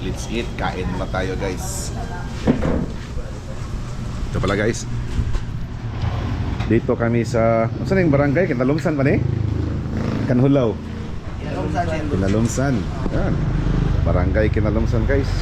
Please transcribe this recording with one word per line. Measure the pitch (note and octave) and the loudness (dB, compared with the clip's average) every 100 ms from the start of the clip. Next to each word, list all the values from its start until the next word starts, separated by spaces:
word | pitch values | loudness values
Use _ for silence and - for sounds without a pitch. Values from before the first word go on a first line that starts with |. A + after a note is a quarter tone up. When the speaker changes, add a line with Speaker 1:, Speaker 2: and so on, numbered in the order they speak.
Speaker 1:
let's | A#2 A#2 - | -4 -6 -4
eat. | A2 A#2 - | -4 -4 -4
Kain | F#2+ F2+ F2+ | -4 -2 -4
muna | F#2 F#2+ | -4 -2
tayo, | F#2+ F#2+ F#2 | -2 -2 -2
guys. | G2 F2+ - - - - - A#2+ B2 - - B3+ C4 B3+ - - - - - - - - - - - - - - - - | -2 -4 -4 -4 -6 -6 -6 -6 -6 -2 0 2 2 0 -2 -6 -6 -6 -6 -8 -8 -8 -6 -6 -6 -6 -6 -4 -2 0
Ito | |
pala, | F#2+ G2+ | 0 2
guys. | G#2+ A2+ - - - - - - - - - - - - - - - - - - - | 2 0 -4 -4 -2 -2 0 0 -2 -6 -6 -6 -6 -2 -2 -2 -2 -2 -2 -2 2
Dito | A2+ - A2+ | 2 2 0
kami | A#2 A#2 | 2 2
sa, | A2 A#2 A2+ A2+ A2+ - C3+ | 2 2 4 4 2 -2 0
saan | F#3+ | 2
yung | E3+ | 4
barangay? | C#3 C#3+ C#3 F#3 | 4 4 2 2
Kinalumsan | B2+ B2+ D#3 F3+ D3+ | 2 2 2 0 2
ba | C#3+ | 2
ni? | C#3 - - - - - - - - - - - | 2 2 0 0 -2 -2 -2 -4 -4 -2 -2 2
Kanhulaw. | B2 C#3 C#3 A#2+ G2 - - - - - - | 4 6 4 2 0 -6 -8 -6 -6 -6 -6
Speaker 2:
Kinalumsan, | - - - - E2+ | -6 -4 -2 -2 -2
sir. | - G2 | -2 0
Speaker 1:
Kinalumsan. | F#2+ F#2+ G#2+ A2+ B2+ C#3 B2 E2+ - - B2 | 0 2 2 2 2 2 2 0 -2 0 0
Yan. | - - - - - - - - | 2 2 0 2 2 2 2 2
Barangay | - F2 F2+ G#2+ G#2+ | 4 4 2 4 4
Kinalumsan, | G#2+ G#2 G#2+ A2+ A#2+ A2+ | 4 2 2 2 2 4
guys. | C#3 C#3 - | 2 2 0